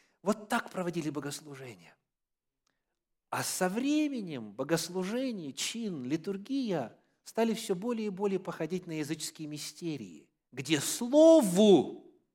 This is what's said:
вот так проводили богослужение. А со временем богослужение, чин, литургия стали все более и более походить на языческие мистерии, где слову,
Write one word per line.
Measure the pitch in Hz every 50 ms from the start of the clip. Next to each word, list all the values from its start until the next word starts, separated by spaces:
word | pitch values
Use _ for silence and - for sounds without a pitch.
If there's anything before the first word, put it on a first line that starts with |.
| _ _ _ _ -
вот | 175 214 214 - -
так | 247 233 - -
проводили | - 196 180 175 170 175 151 151
богослужение. | 147 147 135 143 143 - 156 156 143 131 135 123 110 92 85 - - _ _ _ _ _ _ _ _ _ _ _ _ _ _ _ _ _ _ _ _ _ _ _ _ _ _ _
А | - - 127
со | - - - 185 185
временем | 185 226 254 277 294 302 311 294 277 247 202 175 151 127 110 107 98
богослужение, | 110 135 143 160 160 - - 175 185 185 185 220 247 269 262 233 196 165 139 127
чин, | - - - - 226 233 208 180 147 123
литургия | 123 143 165 156 196 196 196 202 - 262 277 262 226 185 156 123 107 - _ _ _ _ _ _
стали | - - - 226 226 220
все | 226 - - 196
более | 175 190 247 240 220 220
и | 208
более | 190 175 208 208 196 185
походить | 185 - 160 - 165 156 175 185 175
на | 175 165 156
языческие | 151 143 160 156 - - - - 156 147
мистерии, | 147 147 - - - - 175 170 151 139 113 92 82 73 - _ _ _ _ _ -
где | 131 135 139 160 147
слову, | - - - - 233 240 262 302 311 330 330 320 262 190 175 185 214 214 196 147 113 - - - - - - _ _ _ _